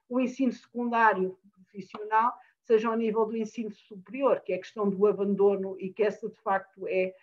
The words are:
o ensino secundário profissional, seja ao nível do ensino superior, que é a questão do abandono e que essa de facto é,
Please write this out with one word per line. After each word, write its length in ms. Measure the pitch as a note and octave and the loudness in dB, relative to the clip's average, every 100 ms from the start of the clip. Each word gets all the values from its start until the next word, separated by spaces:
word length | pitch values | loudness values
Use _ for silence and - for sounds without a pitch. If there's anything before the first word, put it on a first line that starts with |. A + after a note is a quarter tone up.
| _ | _
o 100 | B3 | -2
ensino 320 | B3 B3+ C4 | -2 0 0
secundário 840 | G#3+ _ A#3 A#3+ A#3 A3 F#3+ F#3 F#3 _ | -2 _ -6 -2 4 4 4 -2 -4 _
profissional, 800 | _ F#3 G3+ F#3 - C5 A3 A#3+ - _ _ | _ _ -16 -14 -12 0 2 2 -2 _ _
seja 280 | - A3 A#3 | 2 2 4
ao 80 | A3+ | 0
nível 280 | A3+ G#3 G#3+ | 0 0 0
do 120 | A3+ | -2
ensino 340 | G#3+ - G#3+ | -6 -8 -10
superior, 680 | G#3 _ G3+ F#3 B3 C4+ F#3 | -12 _ -20 -14 -2 2 0
que 100 | - | 0
é 40 | F#3 | -6
a 20 | |
questão 300 | - A3+ G3+ | -6 -2 -2
do 180 | F#3 G#3 | 2 2
abandono 720 | F#3 G3+ F#3+ G3+ G3 F#3+ F#3+ | 2 -2 4 4 2 -4 -8
e 120 | F#3+ | -10
que 120 | F#3 | -2
essa 240 | G#3 G3+ G#3+ | -2 -2 -12
de 120 | - | -10
facto 440 | G#3+ F#3+ - - G3 | -2 -2 -4 -12 -4
é, 260 | F#3 F#3 - | -2 -2 -6